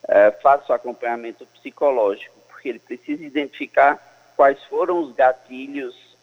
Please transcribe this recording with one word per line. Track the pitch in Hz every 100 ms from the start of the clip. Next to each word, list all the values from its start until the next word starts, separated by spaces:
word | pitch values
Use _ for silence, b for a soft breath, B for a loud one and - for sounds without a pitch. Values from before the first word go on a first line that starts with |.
| -
é, | 101 107
faça | - 139 139 -
o | 120
acompanhamento | 127 120 120 117 117 101 127
psicológico, | _ 135 - 147 127 104 104 - _ _
porque | - 139
ele | 113
precisa | _ 123 - 147
identificar | 151 139 135 - 139 - 139 147 _ _ _ -
quais | 139 -
foram | - 147 175 175
os | 147
gatilhos | 117 131 127 _ 127 135 143 127 - _ _